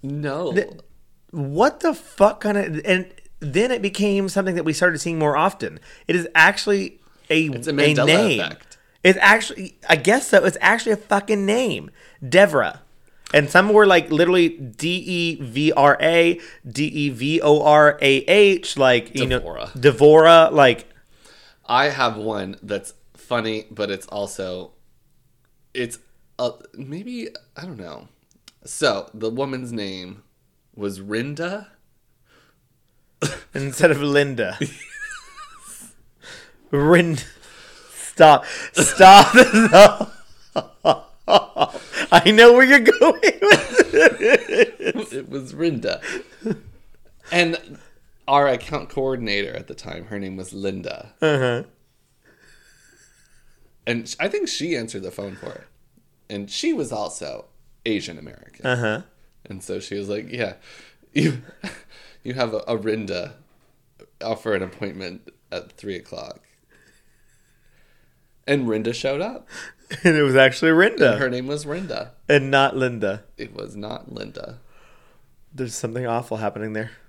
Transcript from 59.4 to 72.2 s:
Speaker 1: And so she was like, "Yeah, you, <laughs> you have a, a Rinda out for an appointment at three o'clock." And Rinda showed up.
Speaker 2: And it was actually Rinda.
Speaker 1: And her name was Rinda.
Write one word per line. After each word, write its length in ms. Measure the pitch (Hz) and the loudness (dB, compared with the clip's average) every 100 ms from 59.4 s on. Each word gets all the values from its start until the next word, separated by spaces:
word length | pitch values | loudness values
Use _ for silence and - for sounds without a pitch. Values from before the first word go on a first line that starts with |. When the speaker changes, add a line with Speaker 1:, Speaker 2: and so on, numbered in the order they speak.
Speaker 1:
And 180 | - 95 | -20 -18
so 160 | - 92 | -12 -12
she 160 | 92 101 | -10 -12
was 120 | 101 | -10
like, 220 | 104 104 | -12 -12
"Yeah, 220 | 123 107 - - - - _ _ | -10 -10 -10 -20 -20 -20 _ _
you, 300 | - 156 127 - - 196 - | -4 -4 -4 -14 -18 -18 -18
<laughs> 420 | - - - _ | -20 -20 -20 _
you 80 | - | -14
have 200 | 123 120 | -6 -6
a, 40 | 107 | -6
a 200 | - 117 | -6 -6
Rinda 540 | 104 110 104 92 87 - _ _ _ _ _ _ - _ | -4 -6 -6 -10 -10 -18 _ _ _ _ _ _ -20 _
out 200 | 107 113 | -10 -8
for 120 | 117 | -6
an 80 | 101 | -6
appointment 680 | 92 - 104 82 95 90 - _ _ | -6 -10 -14 -12 -16 -16 -20 _ _
at 200 | 90 - | -14 -14
three 240 | _ 98 90 | _ -14 -14
o'clock." 440 | - - - - _ _ _ _ _ _ _ _ _ _ _ _ _ _ _ _ _ _ _ _ - | -14 -18 -18 -20 _ _ _ _ _ _ _ _ _ _ _ _ _ _ _ _ _ _ _ _ -4
And 200 | 143 123 | -4 -2
Rinda 280 | 110 113 | -4 -6
showed 260 | 117 135 143 | -6 -6 -6
up. 260 | 196 254 _ - - _ _ - | -8 -12 _ -20 -20 _ _ -4
Speaker 2:
And 140 | 180 156 | 0 2
it 60 | |
was 120 | 143 | 2
actually 360 | 131 135 127 165 | 4 4 4 0
Rinda. 420 | 160 196 - 139 | 2 2 2 0
Speaker 1:
And 80 | 107 | 0
her 80 | 131 | -4
name 160 | 123 127 | -6 -8
was 200 | 147 147 | -10 -10
Rinda. 440 | 156 190 117 107 - | -12 -10 -12 -14 -18